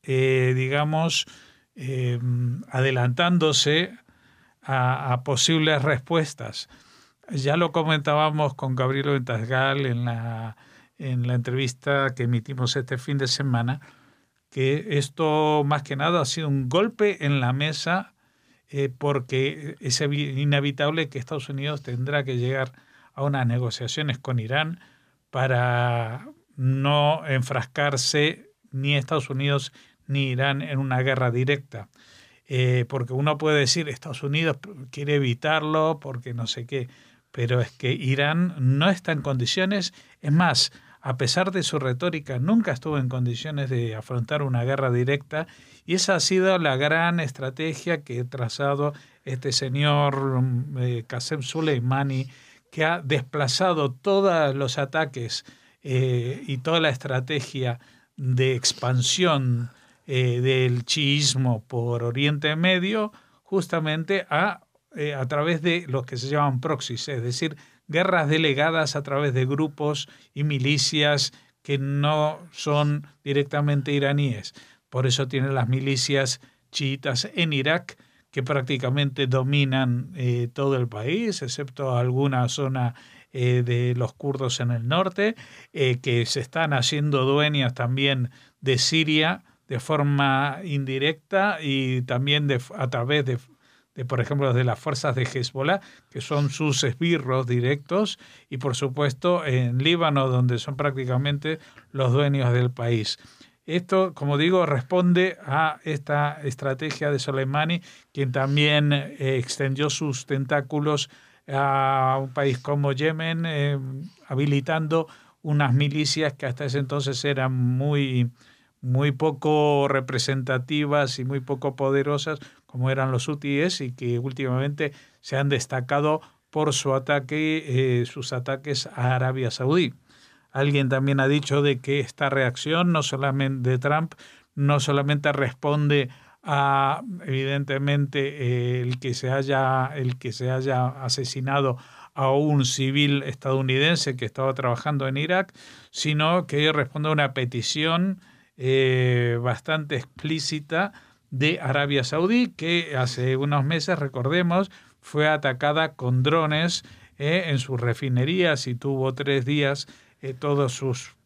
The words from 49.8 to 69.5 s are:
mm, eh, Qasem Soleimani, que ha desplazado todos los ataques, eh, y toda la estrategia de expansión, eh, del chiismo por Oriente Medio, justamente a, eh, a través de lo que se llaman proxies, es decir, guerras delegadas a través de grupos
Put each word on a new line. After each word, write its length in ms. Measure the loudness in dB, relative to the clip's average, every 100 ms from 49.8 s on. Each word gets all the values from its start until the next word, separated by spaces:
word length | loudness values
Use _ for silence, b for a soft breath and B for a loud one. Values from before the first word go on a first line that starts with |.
| 2 4 2 2 0 2
mm, 360 | 2 0 -2 -2
eh, 240 | -2 -2 -6
Qasem 380 | -8 -4 -6
Soleimani, 840 | -4 -2 0 0 2 0 0 -2 -4 B B B _
que 120 | -2
ha 180 | 0 0
desplazado 880 | 0 -2 -2 -2 -2 2 2 2 0
todos 640 | 0 2 4 4 4 2 2
los 220 | -2 -2
ataques, 680 | -2 0 -2 -4 -6 -8 B B B B
eh, 600 | -2 0 2 0 -2 -6 -6
y 100 | -6
toda 220 | 0 2
la 100 | 2
estrategia 880 | 0 -2 -4 -2 -4 -4 -4 -4 -6 b b b -6
de 380 | -2 2 2 2
expansión, 1120 | -2 -2 0 2 2 2 2 2 2 -2 -4 b b b -4
eh, 360 | 0 2 2
del 420 | 2 4 2 0
chiismo 800 | -2 0 2 2 2 2 0 0 -4
por 360 | -4 -2 -2
Oriente 520 | -2 0 0 0 -2 0
Medio, 560 | 2 2 2 -2 -4 b b b
justamente 800 | _ -2 0 -2 0 -2 0 -2 0
a, 320 | 0 0 -2 _ _ _ -6
eh, 180 | -6
a 120 | -4 -2
través 340 | 0 0 0
de 240 | 2 0 0
lo 160 | -4
que 140 | -4 -8
se 100 | -2
llaman 320 | 0 2 0
proxies, 480 | -2 -4 -4 -8 -6
es 140 | -6
decir, 340 | -4 -2 -4 -6 B B -4
guerras 400 | 0 2 2 4
delegadas 680 | 4 4 2 2 2 0 -2
a 80 |
través 300 | -2 0 0
de 120 | 2
grupos 640 | 0